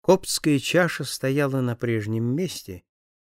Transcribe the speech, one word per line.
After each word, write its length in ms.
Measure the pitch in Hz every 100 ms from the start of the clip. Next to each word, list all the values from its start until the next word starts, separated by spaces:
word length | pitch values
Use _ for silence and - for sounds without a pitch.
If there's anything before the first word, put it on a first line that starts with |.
Коптская 560 | - 185 - - 156 139
чаша 460 | - 165 175 -
стояла 560 | 143 - 131 139 139 135
на 160 | 123 117
прежнем 480 | 120 113 104 113
месте, 580 | 117 139 185 - - 87 _ _ _ _